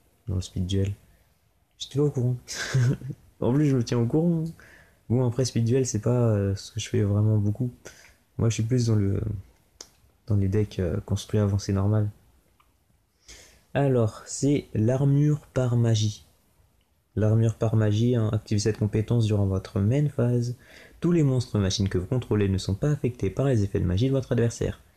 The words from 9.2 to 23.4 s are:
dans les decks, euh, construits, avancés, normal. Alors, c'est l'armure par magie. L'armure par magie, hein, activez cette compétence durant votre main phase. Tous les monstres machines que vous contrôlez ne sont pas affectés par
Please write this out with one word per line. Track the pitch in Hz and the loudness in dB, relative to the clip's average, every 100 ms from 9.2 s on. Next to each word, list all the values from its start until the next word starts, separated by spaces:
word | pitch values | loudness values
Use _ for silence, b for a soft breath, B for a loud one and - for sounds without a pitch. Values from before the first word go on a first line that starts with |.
| - 101 - _ _ _ - _ _ _ - | -4 -8 -12 _ _ _ -20 _ _ _ -2
dans | 104 | 0
les | 95 | 2
decks, | 107 101 - | 0 -2 -2
euh, | 90 87 | -2 -2
construits, | - 101 - 107 | -4 -6 -2 0
avancés, | 101 98 - | 0 0 -2
normal. | 98 101 107 104 - _ _ _ _ _ _ _ _ _ _ B B B B B | 0 2 2 0 -6 _ _ _ _ _ _ _ _ _ _ B B B B B
Alors, | 139 143 127 110 - - | -2 2 2 0 -2 -14
c'est | - 135 143 - | -4 0 0 -2
l'armure | - 107 131 143 139 147 151 - | -2 0 2 2 4 2 0 -4
par | - 127 120 | -4 0 2
magie. | 117 110 107 - - _ _ _ _ _ _ _ _ | 2 2 0 -4 -16 _ _ _ _ _ _ _ _
L'armure | - 107 110 113 | -2 0 2 2
par | 110 110 110 | 0 0 2
magie, | 107 104 120 | 2 2 2
hein, | 123 107 | 2 0
activez | 110 - 107 | -2 -2 -2
cette | 110 107 | 0 0
compétence | 107 110 107 120 107 | 0 0 0 0 2
durant | 104 98 | 2 0
votre | 95 - 98 | -2 -4 0
main | 101 135 151 | 2 2 0
phase. | - 120 123 120 123 B B B B | 0 0 0 -2 -6 B B B B
Tous | 165 | 0
les | 175 | 2
monstres | 143 127 - 104 | 2 2 0 0
machines | 95 - 98 | 0 0 0
que | 90 | -2
vous | 90 | -2
contrôlez | 127 - 107 98 | -4 0 0 2
ne | 95 | 0
sont | - | -2
pas | 101 147 | -2 0
affectés | 147 127 - 95 | 0 -2 -2 -6
par | - | -2